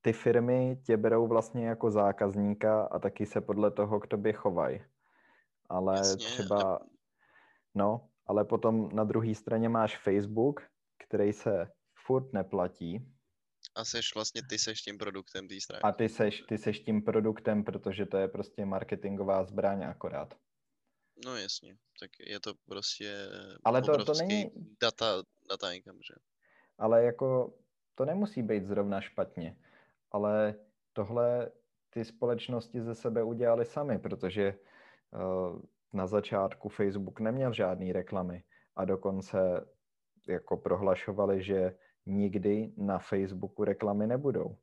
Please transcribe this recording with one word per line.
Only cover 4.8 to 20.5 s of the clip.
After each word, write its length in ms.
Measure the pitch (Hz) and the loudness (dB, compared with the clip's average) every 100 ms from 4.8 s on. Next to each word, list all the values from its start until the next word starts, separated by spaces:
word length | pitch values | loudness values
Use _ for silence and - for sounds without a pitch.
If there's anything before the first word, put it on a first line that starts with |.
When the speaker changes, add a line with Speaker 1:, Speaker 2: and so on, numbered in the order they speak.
| - _ _ _ _ _ _ _ _ | -10 _ _ _ _ _ _ _ _
Speaker 1:
Ale 280 | 90 95 95 | -2 2 2
Speaker 2:
Jasně, 280 | 98 98 107 | 2 0 -4
Speaker 1:
třeba, 520 | 123 98 101 95 92 | -4 0 2 2 0
Speaker 2:
ne- 40 | - _ _ _ _ _ _ _ _ | -6 _ _ _ _ _ _ _ _
Speaker 1:
no, 340 | 98 101 117 - _ - | 0 2 2 -6 _ 0
ale 180 | 104 | 2
potom 440 | 104 117 117 113 107 | 2 2 4 2 0
na 120 | 104 | 0
druhé 300 | 107 110 113 | 2 2 0
straně 340 | 107 - 113 113 | -2 -2 0 2
máš 300 | 117 110 - | 2 2 0
Facebook, 600 | - 98 101 107 131 143 - _ _ _ | 2 2 2 2 2 0 -12 _ _ _
který 340 | - 107 101 | -6 2 2
se 380 | 104 - 98 85 - _ | 2 -2 -2 -2 -10 _
furt 380 | _ - 131 131 | _ 0 0 2
neplatí. 800 | 104 95 98 90 - 85 78 67 _ _ _ _ _ - | -2 0 0 0 -2 -6 -6 -8 _ _ _ _ _ -12
Speaker 2:
A 100 | - | -8
seš 300 | 113 117 110 | -6 -4 -4
vlastně, 280 | 107 110 113 131 | -4 -4 -6 -6
ty 100 | 110 | -2
seš 240 | - 110 | -2 -4
tím 160 | - 104 | -8 -8
produktem 500 | 104 98 95 95 95 | -6 -6 -10 -12 -12
té 120 | 95 | -12
stránky. 220 | - 101 | -10 -2
Speaker 1:
A 100 | 104 | -2
ty 160 | 98 110 | 0 -2
seš, 320 | - 104 - | 2 0 0
ty 180 | - 107 | -6 -4
seš 220 | 107 104 | -4 -4
tím 220 | - 107 | -2 0
produktem, 600 | 104 110 107 107 - 104 | 2 2 2 -2 0 0
protože 420 | 104 98 - 95 98 | -2 -4 -6 -4 -2
to 100 | 98 | 0
je 120 | 95 | 0
prostě 360 | 95 101 - 98 | -2 -10 -6 -4
marketingová 760 | 95 - 101 101 98 98 98 | -4 -4 -6 -6 -4 0 0
zbraň 400 | 92 98 98 98 | 0 0 0 0
akorát. 500 | 76 - 90 71 71 - _ | -6 -8 -8 -8 -10 -14 _